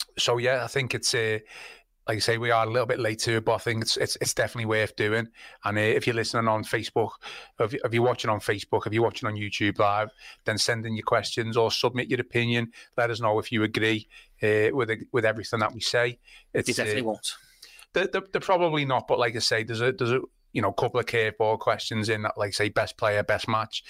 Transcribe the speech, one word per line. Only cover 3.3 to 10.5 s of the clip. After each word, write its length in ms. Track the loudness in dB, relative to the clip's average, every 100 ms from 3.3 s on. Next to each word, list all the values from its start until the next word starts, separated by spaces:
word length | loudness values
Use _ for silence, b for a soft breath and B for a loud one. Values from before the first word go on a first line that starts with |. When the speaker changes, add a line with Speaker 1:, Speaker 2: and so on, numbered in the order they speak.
| 0
Speaker 1:
it, 100 | 2
but 80 |
I 40 | 0
think 240 | 0 -2
it's, 140 | -2 0
it's, 200 | -2 -2
it's 140 | -4
definitely 320 | 0 -2 -2 -2
worth 300 | 0 0 0
doing. 320 | 0 0 -2 B B B
And, 140 | -4 0
uh, 40 |
if 260 | 2 2 2
you're 80 | -2
listening 320 | 0 0 2
on 160 | 0
Facebook, 480 | 0 -4 -2 0 0 -2 B B B -2
if, 160 | -2 -2
if 180 | -2
you're 80 | 2
watching 300 | 2 2 0
on 80 | -2
Facebook, 480 | 0 -4 0 -2 0
if 60 |
you're 100 | 0
watching 260 | 0 0 -6
on 60 | -4
YouTube 420 | -6 -2 0 2
Live, 320 | 2 2 -2 -6 B B
then 120 | -6